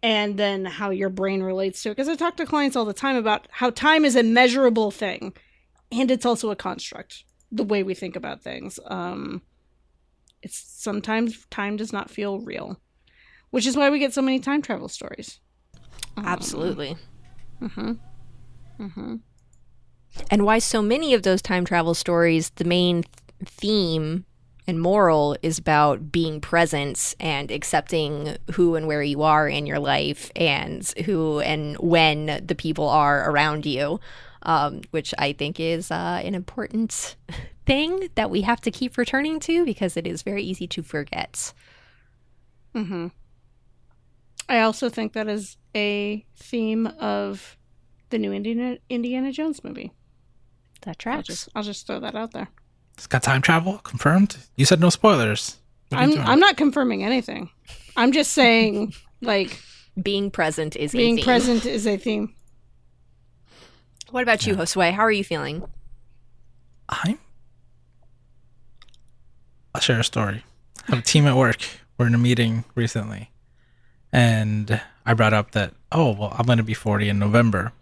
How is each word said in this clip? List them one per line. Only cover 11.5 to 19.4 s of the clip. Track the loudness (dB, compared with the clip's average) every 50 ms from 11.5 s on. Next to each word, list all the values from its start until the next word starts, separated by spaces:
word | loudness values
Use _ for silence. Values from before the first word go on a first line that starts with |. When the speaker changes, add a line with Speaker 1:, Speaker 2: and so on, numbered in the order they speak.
Speaker 1:
time | -8 -6 -6 -6 -4
does | -6 -6 -6 -6
not | -8 -8 -10
feel | -10 -8 -6 -6 -6 -6
real, | -8 -10 -10 -10 -10 -10 -12 -14 _ _ _ _ _ _ _ _ _ _ _ _ _ _
which | -2 0 0
is | 0 2
why | 4 4 4
we | 4 2
get | 0 0 0
so | 0
many | 0 0 0 0
time | 0 0 -2 -2
travel | -2 -4 -6 -8 -6 -12
stories. | -12 -14 -14 -14 -14 -16 -16 -18 -20 _ _ _ _ _ _ _ _ -20 -20 -20 -16 -16 -16 -12 -12
Um, | -8 -4
Speaker 2:
Absolutely. | -4 -4 -4 -6 -8 -6 -4 -4 -4 -4 -4 -8 -10 -10 -12 -14 -20 -20 -20 -20 -20 -18 -16 -16 -16 -14 -12
Speaker 1:
mm-hmm. | -12 -10 -8 -8 -6 -6 -8 -8 -10 -18 -18 -18 -18 -20 -20 -20 -20 -20 -20 -20 -20 -20 -16
Mm-hmm. | -14 -14 -12 -12 -12 -12 -10 -12 -12 -14 _ _ _